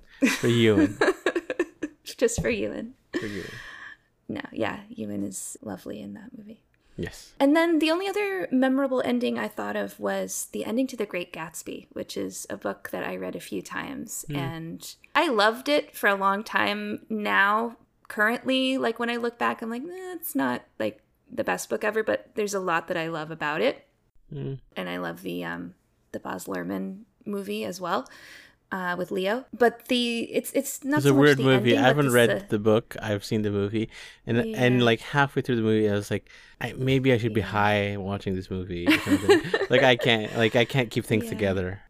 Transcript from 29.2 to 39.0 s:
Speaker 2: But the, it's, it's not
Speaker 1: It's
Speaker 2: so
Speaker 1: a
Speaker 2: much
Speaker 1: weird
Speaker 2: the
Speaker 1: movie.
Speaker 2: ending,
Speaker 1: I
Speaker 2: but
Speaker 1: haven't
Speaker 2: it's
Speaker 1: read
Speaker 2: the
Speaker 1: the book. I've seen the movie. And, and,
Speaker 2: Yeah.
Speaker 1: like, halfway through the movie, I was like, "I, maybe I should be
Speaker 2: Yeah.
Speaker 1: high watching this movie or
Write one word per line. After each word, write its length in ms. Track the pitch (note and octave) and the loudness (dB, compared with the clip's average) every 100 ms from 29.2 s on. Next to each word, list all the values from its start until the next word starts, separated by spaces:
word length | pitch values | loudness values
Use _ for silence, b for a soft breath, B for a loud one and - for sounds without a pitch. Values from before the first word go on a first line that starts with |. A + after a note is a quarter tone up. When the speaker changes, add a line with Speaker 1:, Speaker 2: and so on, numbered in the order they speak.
| F#3+ A#3 C4+ A3 | 0 -2 -4 2
Speaker 2:
But 300 | A#3 A#3 - | 4 4 0
the, 320 | B3 A#3+ A#3 - | 0 2 -2 -2
it's, 180 | - - | -2 0
it's 300 | - C4+ - | -2 -2 -6
not 140 | C4 D4 | 0 4
Speaker 1:
It's 60 | |
Speaker 2:
so 60 | C#3 | 6
Speaker 1:
a 20 | |
Speaker 2:
much 60 | C#3 | 8
Speaker 1:
weird 160 | D3 C3+ | 8 8
Speaker 2:
the 40 | |
Speaker 1:
movie. 100 | C3 C3 A#2 A#2+ | 6 6 6 6
Speaker 2:
ending, 20 | |
Speaker 1:
I 40 | |
Speaker 2:
but 40 | B2+ | 6
Speaker 1:
haven't 200 | D3 C#3 | 6 6
Speaker 2:
it's 80 | |
Speaker 1:
read 160 | A#2+ A#2 G2+ F#2+ | 6 6 4 0
Speaker 2:
the 80 | A2 | 0
Speaker 1:
the 20 | |
book. 380 | G#2+ G#2+ - - | 4 4 2 -6
I've 240 | A2 G#2 | -4 -4
seen 180 | - A2 | -2 -2
the 80 | G#2 | 0
movie. 380 | G2+ G2+ A2 G#2+ B B B - | 0 0 -2 -4 B B B -2
And, 120 | A#2 | 0
and, 400 | B2 A3 B2 B2 | 0 2 4 6
Speaker 2:
Yeah. 60 | |
Speaker 1:
like, 160 | A#2+ A2+ | 6 4
halfway 420 | - C#3+ C#3 - | 2 0 2 0
through 140 | B2 B2 | 0 0
the 60 | |
movie, 260 | A2 A2 G#2+ | 4 4 4
I 40 | |
was 160 | G2+ G#2 | 2 0
like, 180 | G#2 - B B B | -4 -6 B B B
"I, 120 | A#2+ | -8
maybe 380 | - C3 C3+ C3 | -4 0 2 4
I 60 | A#2+ | 4
should 160 | A#2 | 2
be 60 | A2 | 0
Speaker 2:
Yeah. 60 | F#2 | 0
Speaker 1:
high 500 | G#2 G#2 G#2 G2+ G2+ | 2 4 4 0 -2
watching 360 | F#2+ G2 - | -4 -4 -4
this 160 | F#2 F2+ | -4 -4
movie 360 | F#2+ F#2 F2 F2 | -8 -6 -2 2
or 120 | D#4 | 2